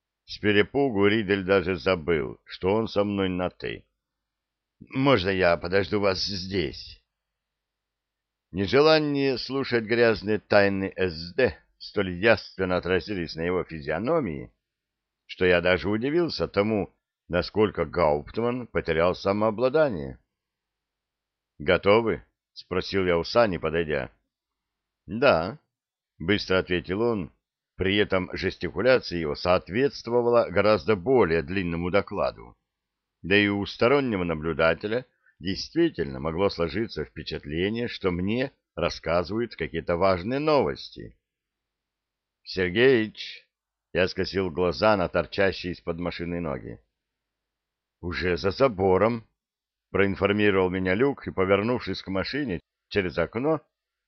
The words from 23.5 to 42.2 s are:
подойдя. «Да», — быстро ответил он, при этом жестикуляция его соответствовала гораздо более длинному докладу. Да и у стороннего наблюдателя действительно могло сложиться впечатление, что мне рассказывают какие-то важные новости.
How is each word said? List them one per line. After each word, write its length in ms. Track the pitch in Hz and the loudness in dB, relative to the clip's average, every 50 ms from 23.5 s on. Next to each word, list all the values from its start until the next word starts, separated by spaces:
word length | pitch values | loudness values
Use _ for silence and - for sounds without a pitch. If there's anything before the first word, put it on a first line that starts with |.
| 87 | 0
подойдя. 540 | 78 - 80 76 85 85 76 73 69 64 - - _ _ _ _ _ _ _ _ _ _ _ _ _ _ _ _ _ _ | -2 -4 -2 -2 -2 -2 -2 -2 -4 -4 -6 -12 _ _ _ _ _ _ _ _ _ _ _ _ _ _ _ _ _ _
«Да», — 520 | - 92 117 139 131 98 80 82 95 131 - _ _ _ _ _ _ _ _ _ _ _ _ | -10 -4 2 4 4 4 4 2 -2 -6 -10 _ _ _ _ _ _ _ _ _ _ _ _
быстро 400 | 78 82 104 101 - - 95 92 | -2 0 0 0 2 2 2 2
ответил 420 | 90 - 90 87 76 - 92 101 | 2 2 -2 -2 -2 -2 -2 -2
он, 320 | 117 120 113 104 82 - - _ _ _ _ _ _ _ _ | 0 0 -2 -2 -6 -8 -12 _ _ _ _ _ _ _ _
при 200 | - 92 95 98 | -4 0 2 2
этом 320 | 104 101 87 98 92 92 - - | 2 2 2 2 -2 -2 -2 -6
жестикуляция 840 | 87 - 95 - - - 82 - 80 107 127 131 117 - - - 87 | -4 -4 -4 -4 -4 -8 -6 -4 0 2 4 4 2 2 -2 -4 -4
его 160 | 80 73 71 | -4 -4 -4
соответствовала 1120 | - - 87 90 92 - - 85 117 135 139 - - - 113 120 123 120 120 120 117 101 78 | -2 0 2 2 2 2 -2 -2 0 0 0 -2 -4 -6 -2 0 2 2 4 4 4 2 2
гораздо 460 | 87 101 98 104 107 95 69 85 110 | 0 2 4 4 2 2 2 0 0
более 460 | 95 85 127 135 123 104 82 80 82 76 | 0 2 2 4 4 4 4 4 0 0
длинному 480 | 71 92 98 92 87 82 85 87 90 | -2 -4 -4 -2 -2 -4 -2 -4 0
докладу. 640 | 87 101 95 - 104 92 73 65 58 55 57 58 55 _ _ _ _ _ _ _ _ _ _ _ _ _ - | 0 0 0 -2 -4 -2 -2 -2 -4 -6 -14 -20 -20 _ _ _ _ _ _ _ _ _ _ _ _ _ -2
Да 140 | 85 98 | 4 4
и 120 | 104 104 101 | 4 6 4
у 160 | 101 101 98 | 2 0 -2
стороннего 600 | - - - 117 117 139 143 139 123 110 92 90 | -6 -2 2 4 4 4 4 2 0 -2 -2 -2
наблюдателя 800 | 85 82 78 76 82 80 71 82 82 85 - - 104 110 127 127 - _ _ _ _ _ _ | -2 -2 -4 -2 -4 0 2 2 2 2 0 -2 -4 -4 -6 -6 -8 _ _ _ _ _ _
действительно 800 | 71 95 95 76 - - - 151 170 165 117 - 80 71 67 65 | -6 -6 -6 -6 -8 -6 -2 0 0 0 0 -4 -6 -6 -6 -6
могло 300 | 69 82 80 85 98 98 | -6 -4 -2 0 0 0
сложиться 560 | - - 85 82 71 101 117 101 - 80 73 | 0 0 -2 -2 -2 -4 -6 -6 -6 -8 -8
впечатление, 800 | - _ - 73 - 80 76 - 60 76 82 90 101 110 117 120 113 | -8 _ -12 -12 -10 -10 -10 -8 -6 -4 -2 -2 -2 -2 -2 -4 -6
что 220 | - - - 95 | -6 -4 -2 -2
мне 420 | 87 85 90 98 110 123 131 - - _ _ _ _ | -2 0 -2 -2 -2 -2 -2 -4 -6 _ _ _ _
рассказывают 800 | 82 82 80 - - - 78 82 90 90 76 101 113 120 110 - | -4 -4 -4 -4 -4 -4 -2 -2 0 -2 -2 -4 -6 -6 -8 -8
какие-то 400 | - - 73 76 82 71 - 87 | -8 -10 -6 -6 -8 -4 -2 0
важные 440 | 82 95 95 95 87 87 110 127 139 | 2 2 2 2 0 -2 -4 -4 -2
новости. 760 | 151 156 151 139 107 78 65 - - - - - 57 - - _ _ _ _ _ _ _ _ _ _ _ _ _ _ _ _ _ _ _ _ _ | 0 2 2 2 2 0 -2 -6 -12 -16 -16 -18 -18 -18 -18 _ _ _ _ _ _ _ _ _ _ _ _ _ _ _ _ _ _ _ _ _